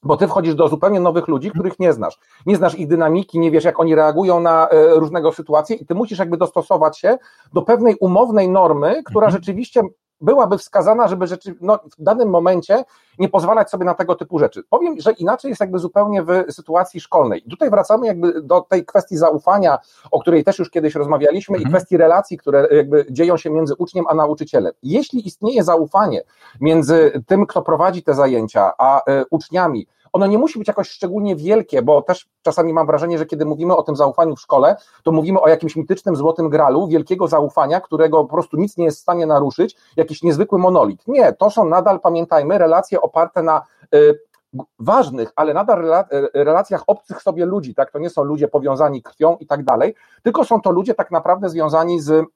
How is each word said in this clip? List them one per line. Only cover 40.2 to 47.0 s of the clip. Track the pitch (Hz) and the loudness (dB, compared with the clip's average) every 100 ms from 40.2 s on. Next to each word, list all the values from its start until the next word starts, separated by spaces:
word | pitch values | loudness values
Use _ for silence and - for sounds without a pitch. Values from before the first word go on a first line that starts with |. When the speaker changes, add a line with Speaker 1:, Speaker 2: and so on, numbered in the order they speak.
Speaker 1:
niezwykły | 170 147 208 196 | -2 0 0 0
monolit. | 185 180 107 95 - | 2 2 2 -2 -2
Nie, | 269 196 | 2 2
to | - 202 | 2 0
są | 220 190 | 2 0
nadal, | 175 214 190 | 2 2 0
pamiętajmy, | - 165 165 160 143 180 | -2 -6 -2 -2 0 0
relacje | 165 170 196 185 | 2 2 0 -2
oparte | 170 165 170 - | -2 -2 -2 -2
na, | 165 156 - _ _ 147 | -2 -2 -4 _ _ 4
y, | 147 147 _ _ _ 131 - _ | 6 4 _ _ _ -16 -16 _
ważnych, | 120 233 262 127 113 - | 0 0 0 -4 -8 -4
ale | 156 | -2
nadal | 151 208 202 | -2 0 0
rela-, | 160 165 196 | 2 0 0
y, | 139 143 139 | -4 -2 0
relacjach | 143 165 202 185 - | 2 0 0 -4 -2
obcych | - | -4